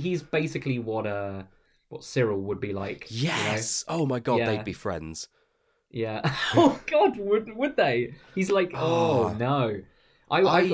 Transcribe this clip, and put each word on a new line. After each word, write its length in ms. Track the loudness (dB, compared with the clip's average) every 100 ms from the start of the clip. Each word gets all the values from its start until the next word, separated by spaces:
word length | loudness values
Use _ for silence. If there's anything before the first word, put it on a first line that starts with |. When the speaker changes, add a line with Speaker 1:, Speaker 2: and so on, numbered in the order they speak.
Speaker 1:
he's 240 | -2 -4
basically 560 | -2 -2 -2 -4 -4 -4
what, 260 | -2 -4 -2
uh, 380 | -4 -6 -8 -12 _ _ _ _
what 140 | -14
Cyril 380 | -6 0 2 0
would 180 | -4 -4
be 140 | -4
like, 340 | -4 -6 -8 -10
you 200 | -4 -2
know? 60 |
Speaker 2:
Yes! 500 | 0 0 0 0 0 -2
Oh 200 | -2 0
my 120 | 0
God, 200 | 2 2
Speaker 1:
Yeah. 60 | 2
Speaker 2:
they'd 180 | 0
be 80 | -4
friends. 560 | -6 -6 -6 -6 -10 -12 _ _ _ _ _ _
Speaker 1:
Yeah. 300 | -8 -6 -4 -4 -4 0
<laughs> 80 | 6
Oh 240 | 6 4 0
God, 300 | 2 2 2
would, 360 | 0 0 0
would 220 | -4 -2 2
they? 380 | 2 2 -2 -8 -10
He's 160 | -4 0
like, 220 | 2 0
oh 520 | -2 0 2 4 4 2
Speaker 2:
Oh. 40 |
Speaker 1:
no. 480 | 0 0 2 0 -2 -10 _ _ _ _
I, 80 | 2
I, 200 | 6 6
Speaker 2:
I, 0 | 4